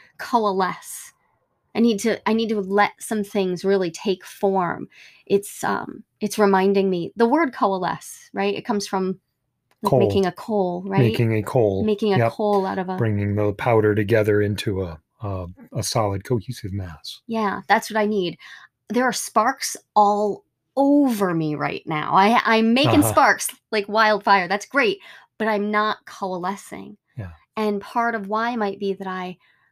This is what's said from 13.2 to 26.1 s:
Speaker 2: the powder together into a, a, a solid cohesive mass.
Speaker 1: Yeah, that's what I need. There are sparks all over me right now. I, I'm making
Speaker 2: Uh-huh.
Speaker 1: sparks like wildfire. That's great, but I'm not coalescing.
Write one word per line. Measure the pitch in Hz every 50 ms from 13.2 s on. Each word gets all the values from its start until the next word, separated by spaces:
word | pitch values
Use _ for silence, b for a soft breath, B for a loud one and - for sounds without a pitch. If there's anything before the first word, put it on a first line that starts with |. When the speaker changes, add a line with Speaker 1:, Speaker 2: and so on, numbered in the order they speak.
| 101 104 101
Speaker 2:
the | 104 104 104 101
powder | - - 123 113 110 107 107 104
together | 110 104 98 113 107 104 107 104 104
into | 104 104 104 - - 113 95 95 92
a, | 85 80 78 _ _ _ _
a, | 104 101 95 92 90 85 92 - 233 - -
a | 117 -
solid | - - 120 107 101 98 101 -
cohesive | - 127 107 - - 120 - - 98 95
mass. | 101 92 87 78 - - - - - _
Speaker 1:
Yeah, | - 226 226 214 196 - 190 -
that's | - 202 233 - -
what | 208 220
I | 208
need. | 208 214 196 180 170 165 B B B B B B B _ _ _
There | - 220 240 262
are | 247 -
sparks | - - - - 220 214 254 269 - - - - - - _ _
all | 214 208 202 208 202 214 202 190 - - _ _ _ _ _ _
over | 262 277 277 285 294 285 262 226 202 202 180 170
me | 160 160 151 151
right | 139 147 143 - - -
now. | - 165 151 - - 151
I, | 185 196 214 233 - -
I'm | 220 226 220 226 226 233
making | 262 302 - 359 294
Speaker 2:
Uh-huh. | - -
Speaker 1:
sparks | - 311 269 214 190 - - - - _ _ _
like | 220 214 202 -
wildfire. | 202 220 220 214 214 190 - 220 202 196 175
That's | 170 196 202 -
great, | - - 277 247 202 - B B B B B B B _
but | - 220 220
I'm | 214 202 202 208
not | 208 208 214 214 - - _
coalescing. | -